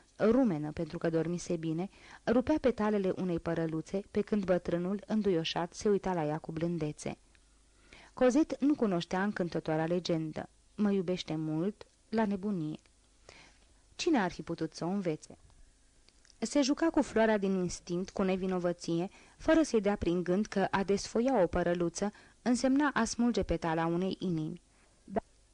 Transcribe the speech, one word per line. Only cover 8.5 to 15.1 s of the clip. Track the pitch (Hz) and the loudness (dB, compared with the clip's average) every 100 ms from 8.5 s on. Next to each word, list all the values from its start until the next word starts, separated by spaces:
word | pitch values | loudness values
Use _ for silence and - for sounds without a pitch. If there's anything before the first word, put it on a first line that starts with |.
| 269 | 2
nu | 277 | 0
cunoștea | 302 220 175 165 185 | 2 2 0 0 -2
încântătoarea | 202 202 175 160 165 156 160 | 0 -2 -2 -2 -2 0 0
legendă: | 175 175 165 160 151 143 _ _ | 0 0 -2 -2 -6 -12 _ _
"Mă | - 208 | -2 2
iubește | 202 175 180 - 160 | 2 0 -2 -4 -4
mult, | 156 156 180 208 - _ _ | -2 -2 -2 -4 -12 _ _
la | 220 | 0
nebunie." | 220 202 202 196 151 156 _ _ _ _ - - - - _ _ _ - | 0 0 -2 -4 -4 -8 _ _ _ _ -20 -20 -20 -20 _ _ _ -6
Cine | - 294 | 0 2
ar | 185 | 2
fi | - | -2
putut | 160 165 160 | -8 -6 -6
să | - | -6
o | 165 | -4
învețe? | 202 175 | -2 -2